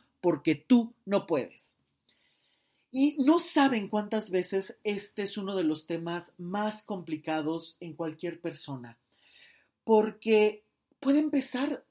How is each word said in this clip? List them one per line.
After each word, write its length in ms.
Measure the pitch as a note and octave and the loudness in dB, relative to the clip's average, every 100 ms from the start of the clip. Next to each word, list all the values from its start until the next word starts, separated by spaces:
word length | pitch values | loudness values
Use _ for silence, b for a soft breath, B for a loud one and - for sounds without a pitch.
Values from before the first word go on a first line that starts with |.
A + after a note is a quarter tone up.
| b _ | b _
porque 340 | F3 D3+ - | -2 0 0
tú 400 | D3 - A#3+ A3+ - - | -2 4 4 4 -6 -4
no 200 | G3+ G3 | -2 0
puedes". 500 | D3+ G#2 - - - _ _ _ _ _ _ _ _ _ _ _ | -4 -4 -10 -18 -20 _ _ _ _ _ _ _ _ _ _ _
Y 260 | B3+ C#4+ D4 | 0 2 4
no 200 | C4 E4+ | 4 6
saben 500 | - - C4+ A#3+ G3 | 6 6 4 2 -2
cuántas 420 | G#3+ G#3 A3 G#3+ | -4 -2 -4 -2
veces 480 | F#3 F3+ G3 F#3+ - | -2 -2 -2 -4 -6
este 400 | G#3+ G3+ - - | -6 -4 -4 -4
es 160 | G3 G#3 | -6 -6
uno 160 | G3 G3 | -4 -2
de 80 | |
los 220 | D#3+ D#3 - | -2 -2 -4
temas 480 | E3 E3+ F3 E3+ - | -6 -6 -8 -10 -12
más 440 | F3 G3+ G#3+ G#3+ | -8 -4 -2 -4
complicados 920 | - G3 D#3+ D#3 D#3+ D#3 D3+ E3 D#3+ - | -6 -10 -8 -8 -4 -4 -2 -4 -6 -10
en 140 | F3 | -12
cualquier 460 | D3 E3 D#3+ F3 E3 | -8 -8 -8 -10 -8
persona, 580 | E3 D3 - C3+ A#2+ A#2 _ b b b b b b _ | -8 -8 -8 -10 -12 -20 _ b b b b b b _
porque 800 | - A3 G#3+ - - G#3+ G#3+ G#3 _ _ _ _ | 2 4 2 -2 2 4 4 0 _ _ _ _
puede 200 | C4+ C#4+ | 2 2
empezar, 640 | D#4 C#4+ - B3 C#4+ C#4+ _ | 2 0 0 -2 -4 -6 _